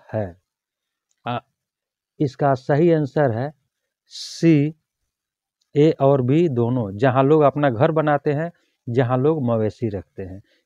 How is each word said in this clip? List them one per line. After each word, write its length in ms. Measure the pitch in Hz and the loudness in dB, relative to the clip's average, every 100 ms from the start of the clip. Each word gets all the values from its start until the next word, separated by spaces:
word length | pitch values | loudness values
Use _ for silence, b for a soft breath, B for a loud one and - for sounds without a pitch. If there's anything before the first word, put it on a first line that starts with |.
| - | -10
है? 120 | 110 95 - _ _ _ _ _ _ _ _ | -8 -8 -12 _ _ _ _ _ _ _ _
आ, 140 | 120 120 _ _ _ _ _ _ _ - | -10 -10 _ _ _ _ _ _ _ -6
इसका 340 | 147 - 143 131 | -6 -2 -2 -2
सही 340 | - 143 170 | -2 2 2
आंसर 400 | 160 143 156 135 | 2 0 0 -2
है 180 | 110 143 _ _ _ _ _ _ | -2 -8 _ _ _ _ _ _
सी, 640 | - - - 165 147 151 - _ _ _ _ _ _ _ _ _ | -18 -16 -2 2 2 0 -6 _ _ _ _ _ _ _ _ _
ए 160 | 143 160 - | 2 2 4
और 220 | 139 139 | 2 2
बी 260 | 123 156 175 | 2 0 0
दोनों, 400 | 120 117 127 101 101 | 0 -2 -2 -4 -2
जहाँ 280 | 135 127 | 0 2
लोग 180 | 135 156 | 4 4
अपना 260 | 139 147 143 | 4 2 -2
घर 200 | 110 156 | 0 0
बनाते 400 | 156 151 143 151 | 0 0 0 -2
हैं, 180 | 143 170 _ _ _ 123 | -4 -6 _ _ _ -4
जहाँ 320 | 120 120 127 | -2 0 0
लोग 240 | 147 160 | 0 0
मवेशी 440 | 120 113 107 - 113 | -2 -2 -2 -4 -6
रखते 320 | 95 - - | -6 -12 -14
हैं, 200 | 90 95 _ _ | -14 -14 _ _